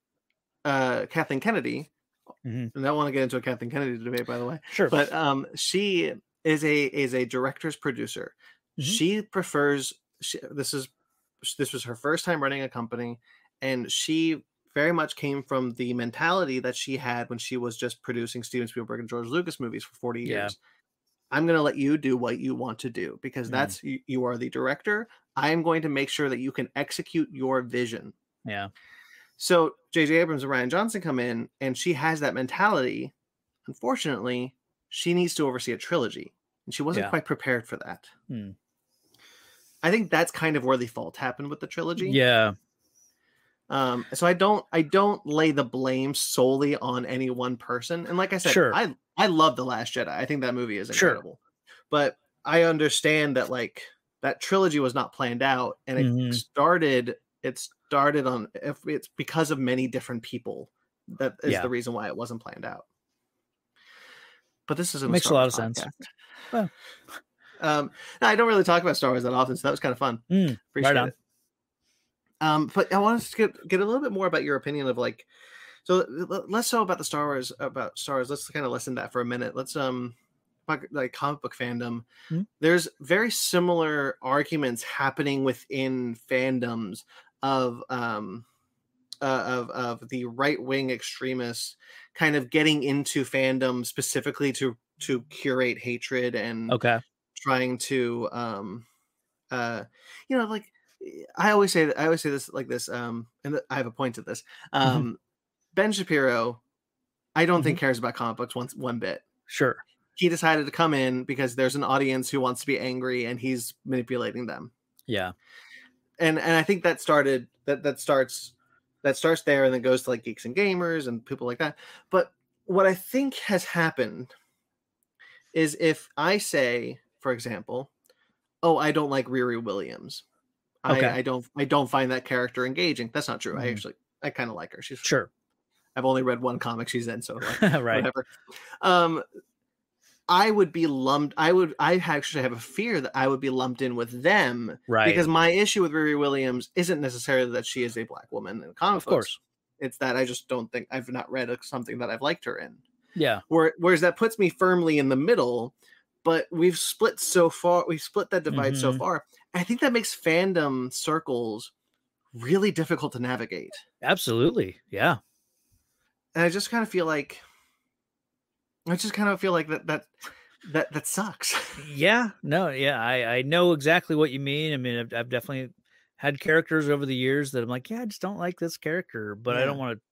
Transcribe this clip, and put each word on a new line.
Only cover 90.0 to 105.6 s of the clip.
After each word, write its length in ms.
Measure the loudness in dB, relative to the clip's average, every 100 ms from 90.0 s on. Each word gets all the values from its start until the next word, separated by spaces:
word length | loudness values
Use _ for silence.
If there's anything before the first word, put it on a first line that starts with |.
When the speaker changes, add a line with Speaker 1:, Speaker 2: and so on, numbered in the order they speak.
| -8
Speaker 1:
the 160 | -8 -6
right-wing 640 | 0 0 0 -2 -2 -2
extremists 840 | -4 -8 -8 -6 -4 -4 -6 -10 -14 -20 -20 -16
kind 240 | 0 2 2
of 140 | 2
getting 320 | 2 4 2
into 420 | 2 0 0 -2
fandom 640 | -2 0 0 2 0 -2 -4
specifically 640 | -6 -4 -2 -4 -2 -2
to, 240 | 0 -2 -4 _ -10
to 220 | -4 -4 -4
curate 480 | -6 -2 0 0 -2
hatred 560 | -6 -8 -4 -2 -2
and 360 | -2 -4 -6 -2
Speaker 2:
Okay. 300 | 0 2 0 -4 _ _
Speaker 1:
trying 440 | -8 -2 0 0 -2
to, 500 | -2 -2 0 -2 -6
um, 540 | -6 -6 -8 -10 -12 -16 _ _ _ _ _ _
uh, 340 | -6 -4 -6 -10 _ -20 -16 -4
you 80 | -2
know, 80 | -2
like, 240 | -6 -10 _ _ -18 -16 -16 -10 2
I 140 | 6
always 180 | 6 6
say 120 | 6 4
that, 140 | 4
I 60 | 2
always 140 | 2
say 80 | 0
this 180 | -2 -4
like 140 | -8 -4
this, 200 | -6 -4
um, 400 | -6 -6 -8 -10 _
and 100 | -6
th-, 100 | -4 -4
I 60 | -4
have 100 | -4
a 40 |
point 240 | -4 -4 -4
to 60 |
this. 200 | -10 -10 -12 -20 -2
Speaker 2:
Mm-hmm. 220 | 2 4 4
Speaker 1:
Um, 220 | 0 -6 _ _ _ _